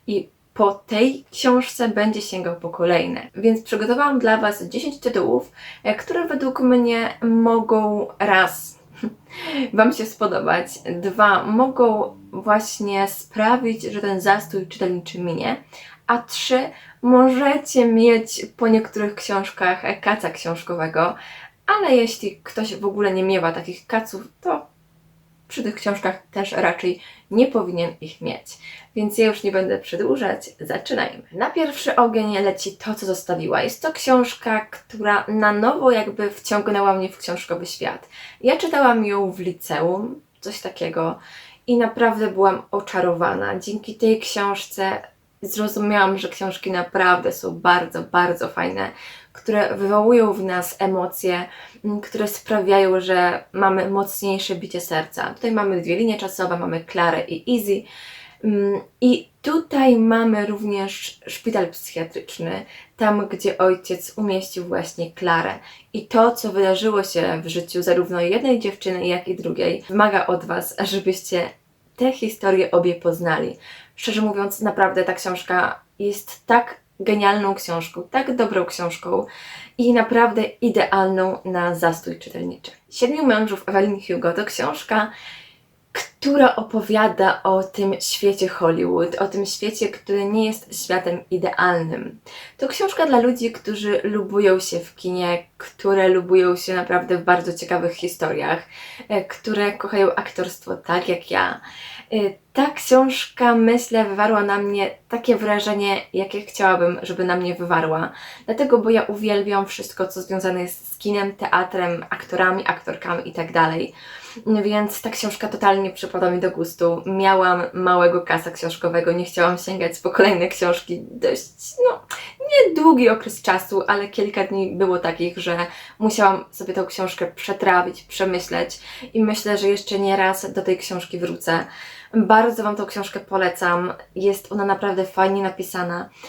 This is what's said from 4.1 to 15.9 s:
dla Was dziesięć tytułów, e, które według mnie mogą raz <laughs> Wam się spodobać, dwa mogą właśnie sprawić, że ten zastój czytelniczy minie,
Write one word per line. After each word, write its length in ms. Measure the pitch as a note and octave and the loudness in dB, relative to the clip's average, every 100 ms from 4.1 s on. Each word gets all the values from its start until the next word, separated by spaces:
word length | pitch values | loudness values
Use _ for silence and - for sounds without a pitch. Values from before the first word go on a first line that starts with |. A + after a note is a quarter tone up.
| C4 | 2
dla 180 | A3+ A3 | 2 2
Was 260 | G#3+ G3+ | 2 -2
dziesięć 380 | F3 A#3 D4 C#4 | -6 -6 -6 -6
tytułów, 520 | B3 G3 - A#3+ - - - - | -4 0 0 0 -2 -12 -20 -8
e, 100 | G#3 | -4
które 340 | G#3+ - F4 E4 | -4 -4 -4 -4
według 320 | C#4 C4+ C4 | -2 -2 0
mnie 580 | B3+ B3 A#3 A#3 A3+ - | 4 4 4 0 -2 -2
mogą 840 | A#3 A3+ A3+ A#3 A3+ A3 G#3+ G#3 - - | 2 4 4 4 2 2 2 0 -4 -4
raz 600 | G3+ F#3+ F3+ - - - _ - | 2 4 4 0 -14 -18 _ -10
<laughs> 680 | A3 - _ - E4 C#4+ B3+ | -10 -10 _ -14 -8 -4 -2
Wam 200 | G3+ A3+ | 4 4
się 140 | - A3 | 2 -6
spodobać, 600 | - G#3 - D#3 E3+ - - - F3 | -4 -2 0 0 0 -2 -10 -8 -6
dwa 420 | F#3+ F#3 G#3 G3 | -4 2 4 4
mogą 760 | - A3 C4 B3+ A#3+ G#3+ - - - | 2 2 2 4 4 4 -2 -8 -14
właśnie 760 | F#3+ G#3+ G#3+ A3 - G3+ G3 G3 | -8 0 0 0 -6 -4 0 -2
sprawić, 760 | - - G#3+ G#3+ B3+ A#3 A3+ | -4 -10 0 2 2 2 -4
że 180 | - G#3 | -6 -6
ten 200 | G3+ F#3+ | -4 -2
zastój 460 | G3+ G#3 - G3 F#3 | 2 2 0 -8 -8
czytelniczy 540 | - F#3 F3+ - F3+ | -4 -4 -4 -6 -8
minie, 360 | F3 E3 A#3 B3+ - - - | -6 -4 -4 -4 -8 -20 -20